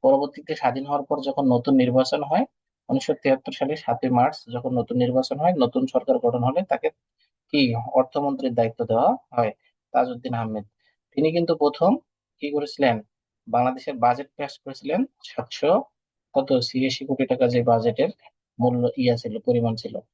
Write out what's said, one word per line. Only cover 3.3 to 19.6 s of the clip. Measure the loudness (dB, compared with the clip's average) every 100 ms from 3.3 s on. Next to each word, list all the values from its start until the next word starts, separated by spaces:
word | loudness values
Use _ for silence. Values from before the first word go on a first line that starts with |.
| 0 -2
সালে | -6 -4 -4
সাতই | -4 -4 0
মার্চ | 2 2 0 -10
যখন | -8 -4
নতুন | -4 -2 0
নির্বাচন | 0 0 -2 0
হয়, | 0 2
নতুন | 0 0 -2
সরকার | -2 0 2
গঠন | 2 0
হলে | 0 0
তাকে | -2 -2 -4 -6 _ _ _ _ _
কি | 0 2 0 -2
অর্থমন্ত্রীর | 0 0 0 -2 -2 -2
দায়িত্ব | 0 0 -2 -2
দেওয়া | 2 2 0 _
হয়, | -2 -2 -2 _ _ _
তাজউদ্দিন | 0 0 -4 -6
আহমেদ। | -6 -4 -6 -10 _ _ _ _ -2
তিনি | 0
কিন্তু | 0 0 2
প্রথম | 2 4 2 2 _ _ _ _
কি | -4
করেছিলেন, | -4 -4 0 0 0 -4 _ _ _ -4
বাংলাদেশের | 0 0 -2 -10 0
বাজেট | 0 0 -4
পেশ | _ -10 -10
করেছিলেন | -16 -14 -4 -2 -2 _
সাতশো | -18 -12 -10 -2 2 2 0 _ _ _ _ -2
কত | 2 0
ছিয়াশি | 0 -2 -2 -2 -6
কোটি | -4 0
টাকা | 2 2
যে | 2
বাজেটের | 4 2 2 0 -2 -2 _ _ _ _
মূল্য | 0 2 -2 0
ইয়া | 0 0
ছিল, | -4 -8
পরিমাণ | 0 0